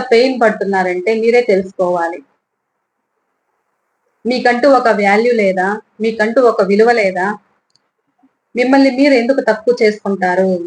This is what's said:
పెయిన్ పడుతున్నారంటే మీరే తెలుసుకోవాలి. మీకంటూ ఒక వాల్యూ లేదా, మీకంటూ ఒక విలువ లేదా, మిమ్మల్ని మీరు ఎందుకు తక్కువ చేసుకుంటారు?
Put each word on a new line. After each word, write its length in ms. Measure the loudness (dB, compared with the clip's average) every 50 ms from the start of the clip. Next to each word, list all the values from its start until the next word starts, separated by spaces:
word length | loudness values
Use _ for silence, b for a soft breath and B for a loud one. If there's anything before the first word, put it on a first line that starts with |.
| 0 2
పెయిన్ 300 | 2 2 2 2 0 0
పడుతున్నారంటే 720 | 0 0 0 -2 -4 -4 -2 -2 -2 -2 -4 -4 -2 -2 -2
మీరే 260 | 0 0 2 2 2
తెలుసుకోవాలి. 760 | 2 2 0 0 -2 -4 -6 -4 -4 -2 -2 -2 -4 -6 -8 -10 -16 _ _ _ _ _ _ _ _ _ _ _ _ _ _ _ _ _ _ _ _ _ _ _ _ _ _ _ _ _ _ _ _ _ _ _ _ _ _ _ -6
మీకంటూ 440 | -4 -4 -2 0 0 0 2 2 2
ఒక 180 | 2 4 2 0
వాల్యూ 460 | 0 0 0 0 2 2 2 0 0
లేదా, 340 | 0 0 0 0 0 -2 -2 -4 -6 -10 _ _ -6
మీకంటూ 400 | -6 -4 -2 -2 -2 -2 0 2
ఒక 200 | 2 2 2 2
విలువ 300 | 0 0 2 2 2 2
లేదా, 360 | 2 2 0 -2 -2 -2 -4 -4 -6 -8 _ _ _ _ _ _ _ _ _ _ _ _ _ _ _ _ _ _ _ _ _ _ -4
మిమ్మల్ని 360 | -4 0 2 4 4 4 2
మీరు 220 | 2 2 2 2 2
ఎందుకు 280 | 2 2 0 -2 -2
తక్కువ 340 | 0 -2 -2 -2 0 -2 -2 0
చేసుకుంటారు? 760 | 0 0 0 -2 -6 -6 -4 -2 -2 -2 0 0 0 0 -2 -4 -6